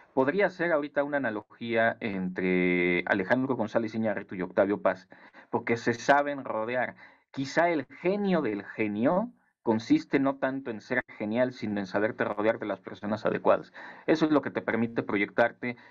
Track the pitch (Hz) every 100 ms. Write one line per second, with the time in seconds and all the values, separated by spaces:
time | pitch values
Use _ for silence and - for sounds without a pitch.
0 | - 135 131 185 190 185 170 156 147 147
1 | 143 143 123 107 - - 117 113 113 -
2 | 113 98 92 92 92 92 90 90 87 87
3 | - 107 92 123 131 123 104 117 110 113
4 | 110 98 98 95 90 107 98 101 95 95
5 | - - - - - 117 117 117 120 117
6 | - 143 143 139 113 110 110 123 113 -
7 | - _ _ - 135 - 175 160 123 -
8 | 175 202 202 175 127 104 - - 107 104
9 | 127 180 240 - _ _ - 110 - 156
10 | - 139 135 135 135 135 135 107 - 127
11 | - - 107 117 127 - 110 101 95 104
12 | 110 117 110 104 107 117 107 98 - 104
13 | 101 104 - 98 - 101 - - - -
14 | - 160 156 147 127 113 113 110 117 117
15 | - 104 101 - 117 - 123 120 -